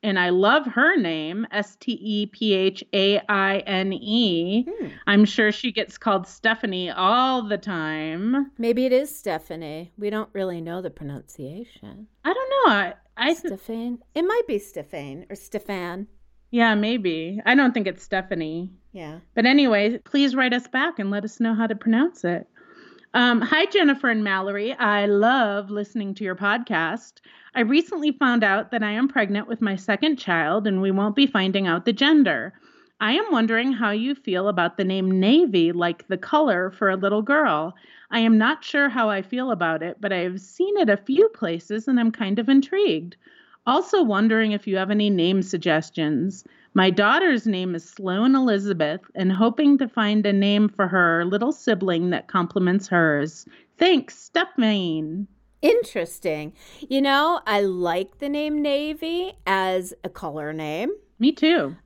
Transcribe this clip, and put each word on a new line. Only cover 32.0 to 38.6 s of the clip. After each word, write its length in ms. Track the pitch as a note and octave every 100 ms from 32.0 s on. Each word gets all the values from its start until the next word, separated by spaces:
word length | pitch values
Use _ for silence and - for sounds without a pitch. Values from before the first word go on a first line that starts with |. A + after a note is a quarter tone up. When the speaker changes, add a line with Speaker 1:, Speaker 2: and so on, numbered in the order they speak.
| C#4 D#4 A#3 C#3 C#3 - _ _ _ _
Speaker 1:
I 120 | G#3+
am 180 | C#4 G#4+
wondering 420 | C#4 A3+ A3+ B3+
how 180 | B3 A3
you 240 | G#3 A#3+
feel 340 | C#4 - F3+ G3
about 280 | F#3 E3+ F3
the 80 |
name 360 | F#3+ F#3+ F#3 F#3+
Navy, 520 | F#3+ C#4+ E4+ F#3+ E3
like 340 | F3 F3 E3 -
the 100 | F#3
color, 520 | - D4+ D4+ F3+ F#3
for 180 | F#3+ G3+
a 60 | F#3+
little 260 | G3 G#3
girl. 520 | G#3+ D4 C#4+ D3+ D#3+ - _ - -
I 100 | A#3
am 180 | A3+ A3
not 240 | A3 D#4